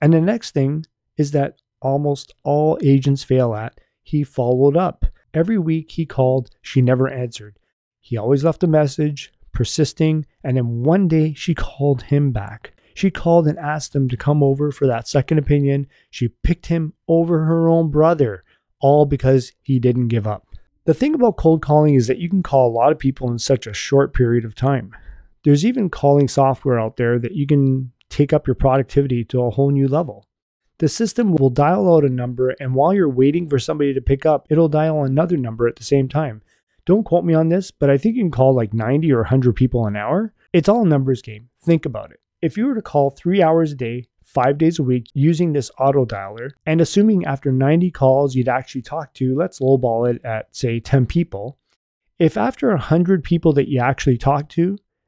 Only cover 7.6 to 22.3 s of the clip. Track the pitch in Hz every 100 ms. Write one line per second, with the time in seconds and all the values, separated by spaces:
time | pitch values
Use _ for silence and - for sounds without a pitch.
7.6 | _ _ _ _ _ 117 110 139 160 156
8.6 | 175 156 151 - 151 143 - _ - -
9.6 | 117 - 147 - 156 156 147 _ 139 127
10.6 | 117 117 135 185 185 160 156 147 - 160
11.6 | - - 143 131 - 143 143 113 101 107
12.6 | - _ _ - 196 - 170 170 151 -
13.6 | 147 151 - 143 131 123 143 151 139 139
14.6 | 147 - 135 117 - 143 - 156 139 143
15.6 | 139 139 139 _ _ - 120 - - 170
16.6 | - 170 160 - - 165 170 165 160 165
17.6 | 165 165 160 147 160 165 123 92 - _
18.6 | _ _ 135 147 143 139 131 131 120 -
19.6 | - 131 123 123 120 117 104 104 - -
20.6 | - _ - 160 285 311 240 - 165 160
21.6 | - 151 151 135 117 127 170